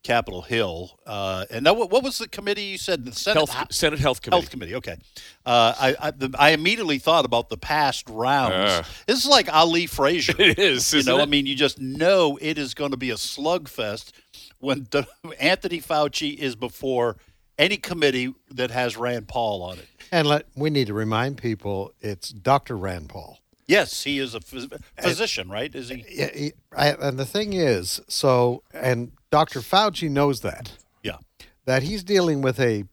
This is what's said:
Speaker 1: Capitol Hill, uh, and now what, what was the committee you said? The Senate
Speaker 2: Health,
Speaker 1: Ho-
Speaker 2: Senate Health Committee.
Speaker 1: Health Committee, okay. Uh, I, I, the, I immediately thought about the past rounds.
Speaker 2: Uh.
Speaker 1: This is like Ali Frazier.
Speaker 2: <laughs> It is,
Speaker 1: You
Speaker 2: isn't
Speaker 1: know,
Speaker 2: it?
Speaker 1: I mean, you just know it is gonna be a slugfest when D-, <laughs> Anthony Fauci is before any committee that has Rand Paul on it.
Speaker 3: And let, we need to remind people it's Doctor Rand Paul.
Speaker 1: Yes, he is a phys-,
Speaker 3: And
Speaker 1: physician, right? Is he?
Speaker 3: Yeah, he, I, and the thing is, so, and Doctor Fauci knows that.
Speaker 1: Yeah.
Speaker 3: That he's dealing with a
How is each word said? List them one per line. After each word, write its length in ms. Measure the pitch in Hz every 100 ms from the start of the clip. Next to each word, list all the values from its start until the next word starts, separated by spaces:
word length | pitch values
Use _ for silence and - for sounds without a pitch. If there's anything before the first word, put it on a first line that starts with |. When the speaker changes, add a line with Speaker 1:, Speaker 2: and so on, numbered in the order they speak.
Speaker 1:
Capitol 380 | - 120 110 92
Hill, 540 | - 117 98 82 92 _ -
uh, 380 | 104 95 92 95
and 140 | 113
now 100 | 143
what, 160 | 220 190
what 140 | 226
was 140 | 262 -
the 100 | 226
committee 340 | - 202 202
you 160 | 202 190
said? 260 | - 165
The 60 | 123
Senate 280 | 117 196 214
Speaker 2:
Health, 120 | 147
Speaker 1:
Ho- 140 | 127 147
Speaker 2:
Senate 280 | - 160 151
Health 240 | 135 123
Committee. 200 | - 175
Speaker 1:
Health 80 | -
Committee, 240 | - 85 117
okay. 200 | - 82 _ - - _
Uh, 300 | 123 120 113 123
I, 160 | 135 -
I, 100 | 151
the, 200 | 139 135 131
I 120 | 147
immediately 480 | 156 170 226 180 139
thought 260 | 156 165
about 240 | 131 117 -
the 80 | 110
past 520 | - 151 143 - -
rounds. 460 | 110 123 143 123
Speaker 2:
Uh. 280 | 92 101 87 82 - -
Speaker 1:
This 100 | 254
is 80 | 262
like 260 | 269 185
Ali 340 | 156 165 170 170
Frazier. 480 | - 139 170 127
Speaker 2:
<laughs> 40 | -
It 180 | 190 120
is, 320 | 190 156 -
Speaker 1:
You 80 | 151
Speaker 2:
isn't 120 | 127
Speaker 1:
know, 60 | 131
Speaker 2:
it? 40 |
Speaker 1:
I 40 | 147
mean, 200 | 143 135
you 100 | 135
just 240 | 143 -
know 580 | 131 143 170 196 160 139
it 160 | 156 151
is 160 | 135
gonna 240 | - 143 131
be 120 | 127
a 40 |
slugfest 1000 | 110 - - 147 180 143 - 107 107 - _ _ - - _
when 220 | 135 135
D-, 200 | 123 143 131 _
<laughs> 200 | 170 -
Anthony 400 | 143 185 185 170
Fauci 560 | - 151 147 - 147 139
is 180 | 139
before 600 | 113 120 - 135 123 120 104 _ _ _ -
any 180 | 175 202
committee 540 | - 175 147 127 127 131 _
that 180 | 127 127
has 260 | 123 123 113
Rand 300 | 120 120 104
Paul 360 | 123 113 101
on 160 | 90 90
it. 100 | - _ -
Speaker 3:
And 160 | 175 147
let, 180 | 147 -
we 160 | 131 151
need 160 | 143 117
to 80 |
remind 440 | 104 110 110 127 139
people 540 | 120 107 101 95 98 _
it's 280 | 107 98 -
Doctor 480 | 110 127 139 - 113
Rand 320 | 95 90 73
Paul. 320 | - 73 - _ _ -
Speaker 1:
Yes, 360 | 196 139 -
he 160 | 143 143
is 120 | 131 113
a 20 |
phys-, 320 | - 131 131
Speaker 3:
And 100 | 101 - -
Speaker 1:
physician, 480 | 180 170 196 - 90
right? 260 | 104 143
Is 140 | 139 123
he? 160 | 131 110
Speaker 3:
Yeah, 220 | - 147
he, 200 | - 143 - _ -
I, 160 | 147
and 260 | - 143 131
the 60 | 131
thing 260 | 202 214
is, 480 | 190 151 101 92 - -
so, 560 | - 139 127 123 120 _
and 380 | 160 131 120 120 - _
Doctor 260 | 151 160 131
Fauci 500 | 117 190 214 165 160
knows 340 | 139 143 127
that. 320 | 101 - 113 - _ _
Speaker 1:
Yeah. 140 | 101 - - _ - _
Speaker 3:
That 180 | - 131
he's 220 | 143 208
dealing 380 | 180 196 175 143
with 180 | 131 127
a 240 | 123 107 98